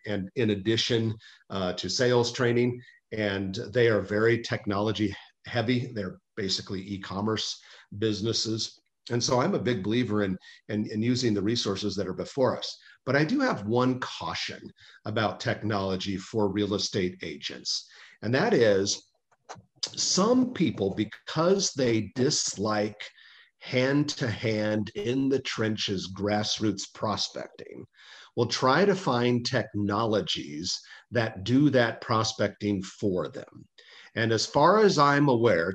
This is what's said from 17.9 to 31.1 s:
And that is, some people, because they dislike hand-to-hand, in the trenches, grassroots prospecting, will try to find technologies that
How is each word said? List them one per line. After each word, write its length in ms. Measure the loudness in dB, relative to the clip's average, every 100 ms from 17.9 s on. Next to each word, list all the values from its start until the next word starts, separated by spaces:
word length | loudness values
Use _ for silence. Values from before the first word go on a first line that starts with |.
| -20 -20 -8
And 140 | 0 2
that 180 | 4
is, 540 | 6 6 6 2 -2 -10 _ _ _ -20 -20 -20 _ -10 -4
some 580 | 0 2 4 4 2
people, 400 | 0 0 2 -2
because 800 | 0 -4 -6 -6 0 2 4 2
they 400 | 0 2 2 0
dislike 880 | 0 0 0 -2 -2 -2 0 -2 -6 -16 -18 -20 -20 -20 _
hand-to-hand, 1300 | -4 0 2 2 0 -2 -4 -2 -2 0 0 -2 -4
in 360 | -4 -2 0 0
the 100 | 0
trenches, 720 | -2 -2 -2 -2 -2 -4 -6 -4
grassroots 680 | 0 0 0 -2 -2 -2 -8
prospecting, 920 | -6 -4 -2 -4 -8 -12 -14 -16 -16 -18 _ -20 -20 -6 -2
will 100 | 0
try 400 | 2 4 4 4
to 80 |
find 500 | 2 0 2 2 2
technologies 1400 | 0 -2 -2 -2 0 2 2 2 0 -6 -8 -8 -8 -8 -10 -20
that 340 | -6